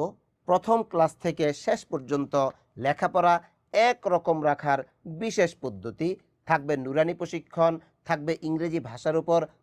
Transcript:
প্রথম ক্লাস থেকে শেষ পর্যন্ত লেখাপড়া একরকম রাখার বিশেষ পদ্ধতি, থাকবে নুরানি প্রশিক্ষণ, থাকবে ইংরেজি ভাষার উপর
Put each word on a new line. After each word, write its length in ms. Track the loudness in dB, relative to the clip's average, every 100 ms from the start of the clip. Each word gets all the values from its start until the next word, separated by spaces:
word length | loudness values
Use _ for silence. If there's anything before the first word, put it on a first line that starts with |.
| -6 -8 _ _ 0
প্রথম 300 | 0 4 0 2
ক্লাস 220 | 2 2 2
থেকে 220 | -6 0 -2 0
শেষ 160 | -2 -2 -2
পর্যন্ত 440 | -8 -2 -4 0 0 0 -4 _ -6
লেখাপড়া 500 | -4 0 0 2 4 2 -2 _ _ 2 2
একরকম 480 | 2 0 0 0 0 0
রাখার 320 | 0 0 0 -2 _ -14 -8
বিশেষ 280 | -4 2 0 0
পদ্ধতি, 460 | -10 -8 -12 -4 -4 -4 _ _ -2
থাকবে 260 | -2 0 -2
নুরানি 300 | 0 0 0
প্রশিক্ষণ, 580 | -2 -8 -10 -10 0 0 0 _ _ -6
থাকবে 240 | -4 -2 -4 -2
ইংরেজি 320 | -2 -2 -4 -6
ভাষার 280 | -6 -2 0
উপর 180 | 2 2 2 _